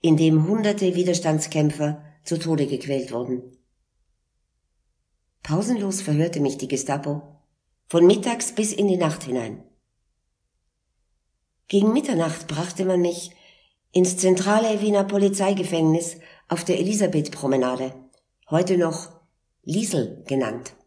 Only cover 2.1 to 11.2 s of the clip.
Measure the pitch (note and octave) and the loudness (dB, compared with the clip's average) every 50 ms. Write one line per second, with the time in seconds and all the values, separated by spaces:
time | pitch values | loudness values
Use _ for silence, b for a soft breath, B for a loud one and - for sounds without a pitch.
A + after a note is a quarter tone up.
2.1 | B B B - E3+ D#3+ D#3+ E3 D#3+ D3+ C#3+ B2+ C#3 C3 - C#3 C#3 C3+ B2 - | B B B -6 -6 -4 -2 -2 0 0 0 -2 -4 -6 -6 -4 -4 -4 -4 -6
3.1 | A#2+ A#2 B2 A#2+ B2+ B2+ B2+ - - _ _ _ _ _ _ _ _ _ _ _ | -6 -8 -6 -4 -6 -8 -8 -14 -20 _ _ _ _ _ _ _ _ _ _ _
4.1 | _ _ _ _ _ _ _ _ _ _ _ _ _ _ _ _ _ _ _ _ | _ _ _ _ _ _ _ _ _ _ _ _ _ _ _ _ _ _ _ _
5.1 | _ _ _ _ _ _ _ - D3+ F3 G#3 A3 B3+ A3 G3+ G3 F#3 - - - | _ _ _ _ _ _ _ -4 -2 -2 0 -2 -2 -2 -2 -4 -4 -6 -4 -2
6.1 | D3 D3 D#3+ E3+ E3 D3 C#3+ C#3 C#3 - C3 B2+ C#3 B2+ - - C#3 C#3+ C#3+ D3+ | 0 0 0 0 0 -2 -2 -2 -2 -4 -6 -4 -4 -4 -4 -4 -4 -4 -4 -6
7.1 | D3 D3+ - - - _ _ _ _ _ _ _ _ _ _ _ - E3+ E3+ F3+ | -6 -6 -8 -14 -20 _ _ _ _ _ _ _ _ _ _ _ 2 6 6 6
8.1 | G#3 G#3 F#3+ A#3+ A#3 A#3+ - - - - G#3+ G#3 - - G#3 G3+ F#3 F3+ E3+ D#3 | 6 6 2 -2 -4 -2 -4 -6 -4 -2 -2 -2 0 0 2 2 2 2 2 0
9.1 | D#3 - - C#3 B2 B2+ A2+ A2 G#2 - - _ _ _ _ _ _ _ _ _ | -2 -4 -6 -6 -4 -4 -4 -6 -10 -14 -18 _ _ _ _ _ _ _ _ _
10.1 | _ _ _ _ _ _ _ _ _ _ _ _ _ _ _ _ _ _ _ _ | _ _ _ _ _ _ _ _ _ _ _ _ _ _ _ _ _ _ _ _
11.1 | _ _ | _ _